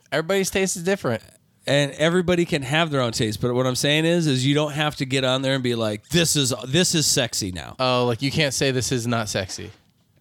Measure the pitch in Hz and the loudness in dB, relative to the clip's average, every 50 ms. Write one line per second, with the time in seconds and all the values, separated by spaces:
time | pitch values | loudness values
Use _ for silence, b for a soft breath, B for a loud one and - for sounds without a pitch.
0 | B B 139 151 160 165 196 196 190 - - 202 190 185 - 190 165 185 202 190 | B B -4 -2 0 0 0 0 0 0 0 0 0 0 -2 -2 -2 -2 -2 0
1 | - 131 - - - - - _ _ _ _ _ _ - 135 143 143 139 - - | 0 -2 -2 -4 -4 -10 -20 _ _ _ _ _ _ 0 2 2 2 0 0 0
2 | 151 170 170 185 175 175 180 170 175 - 151 147 135 123 147 160 170 160 143 135 | 0 2 2 2 2 2 2 2 0 0 -2 -2 -2 0 0 0 2 2 0 0
3 | 123 117 113 - 123 107 104 95 - 123 123 123 131 127 127 - - 143 147 156 | 0 0 0 0 -2 -2 -2 -2 -2 0 0 2 0 0 0 0 0 2 2 2
4 | 160 165 170 175 165 151 131 127 123 139 143 147 156 147 139 156 151 151 147 - | 2 2 2 2 2 2 2 2 2 2 2 2 0 0 -2 -2 -2 -2 -2 -4
5 | 143 131 135 135 131 127 127 131 135 131 135 135 123 123 120 113 110 107 107 104 | -4 -2 -2 0 0 0 0 0 0 0 0 0 0 0 0 0 -2 -2 -4 -6
6 | - - - 175 170 147 - 151 139 113 131 - - 131 127 170 180 - - 160 | -6 -2 0 2 2 2 2 2 0 0 -2 -4 -4 0 2 2 2 2 2 2
7 | 143 - - 147 123 113 - - 110 92 92 82 67 58 - - 131 127 127 123 | 2 2 2 2 0 0 -2 -4 -4 -4 -6 -8 -10 -10 -6 -2 0 2 2 2
8 | 123 123 120 - 139 139 - 156 151 139 120 - 147 135 127 127 120 - 135 123 | 2 2 0 -2 -2 -2 0 0 0 0 0 0 0 0 0 0 0 0 -2 -2
9 | 113 123 120 117 110 101 - 107 95 - - - 92 95 - - _ _ _ _ | 0 -2 -2 -2 -2 -2 -2 -4 -4 -4 -8 -12 -12 -14 -16 -20 _ _ _ _
10 | _ _ _ _ | _ _ _ _